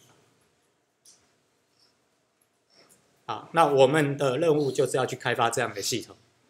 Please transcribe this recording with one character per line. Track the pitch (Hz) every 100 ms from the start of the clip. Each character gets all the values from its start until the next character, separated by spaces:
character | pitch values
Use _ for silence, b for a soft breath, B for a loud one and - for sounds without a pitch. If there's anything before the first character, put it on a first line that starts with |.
| _ _ _ _ _ _ _ _ _ _ _ _ _ _ _ _ _ _ _ _ _ _ _ _ _ _ _ _ _ _ _ _
好， | - 107 -
那 | 131 147
我 | 139 131
们 | 156 143 139
的 | 143 123
任 | 165 151
务 | 139
就 | -
是 | 127 135
要 | 120
去 | 127
开 | 127
发 | 120 117
这 | 131
样 | 113
的 | 101
系 | 95 113
统， | 90 95 _ _